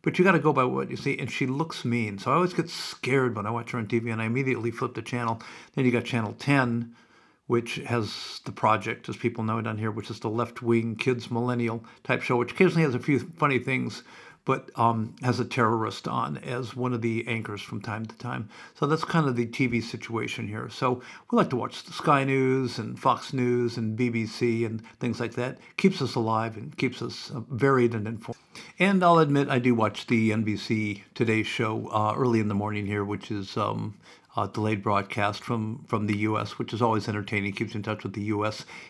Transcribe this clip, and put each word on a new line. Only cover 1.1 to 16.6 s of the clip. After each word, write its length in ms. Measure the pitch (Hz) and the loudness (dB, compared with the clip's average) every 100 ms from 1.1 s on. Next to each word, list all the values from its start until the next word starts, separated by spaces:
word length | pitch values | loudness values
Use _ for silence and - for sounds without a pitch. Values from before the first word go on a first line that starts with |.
| 135 | -4
and 120 | 131 | -4
she 140 | - 131 | -2 -2
looks 400 | 135 160 - 123 | -2 -4 -4 -2
mean. 320 | 120 104 98 | 0 -2 -4
So 140 | 123 | 0
I 40 | 151 | 2
always 200 | 180 180 | 2 0
get 160 | 165 | -4
scared 640 | - - - 123 135 127 110 | -6 -10 -6 0 2 2 0
when 100 | 104 | -4
I 60 | |
watch 180 | 117 113 | -4 -4
her 60 | 123 | -6
on 80 | 104 | 0
T 140 | 117 | 0
V, 100 | 117 | 0
and 100 | 110 | -2
I 60 | 113 | -2
immediately 460 | 123 131 110 117 | 0 0 0 -2
flip 240 | 117 135 - | -4 -6 -6
the 80 | |
channel. 360 | - 120 117 113 - - - - | -6 -4 -2 -4 -8 -18 -8 0
Then 100 | 127 | 2
you 60 | |
got 140 | 120 - | 2 0
Channel 300 | 120 107 107 | -2 -2 -4
ten, 560 | - 139 123 117 117 - _ _ _ _ - | 2 4 4 0 -4 -12 _ _ _ _ 0
which 300 | 120 117 - | 0 0 -6
has 680 | - 120 104 - - - - | -2 0 0 -6 -12 -12 -12
The 60 | |
Project, 560 | 98 110 107 104 117 - | 0 4 4 0 -6 -8
as 60 | 104 | -4
people 280 | 117 117 | -4 -2
know 160 | 110 113 | -2 -2
it 80 | 110 | -2
on 100 | 107 | -4
here, 140 | 110 | -4
which 180 | 107 - | -4 -8
is 120 | 107 | -6
the 80 | 110 | -4
left-wing 640 | 113 117 - 120 117 113 107 | -2 -4 -2 2 2 2 -2
kids 340 | 131 120 - | 0 0 -2
millennial 560 | 117 123 120 117 113 - - | -2 0 0 -2 -4 -10 -10
type 200 | - 123 | -2 -2
show, 140 | - 123 | 2 0
which 160 | 120 | 2
occasionally 300 | - 185 165 | 4 6 6
has 120 | 151 123 | 4 2
a 40 | |
few 200 | 151 131 | 2 0
funny 400 | - - 147 127 | 0 0 2 2
things, 420 | 131 131 123 - - - - - | 0 -2 -2 -8 -16 -20 -20 -8
but, 280 | - 131 - - | -2 -2 -2 2
um, 400 | 117 113 110 - | 4 4 -2 -2
has 180 | 127 117 | 0 0
a 60 | 113 | 0
terrorist 640 | 131 113 113 110 - - | 2 4 4 0 -4 -4
on 300 | 127 123 139 | -2 -2 -6
as 380 | 139 123 | -6 -6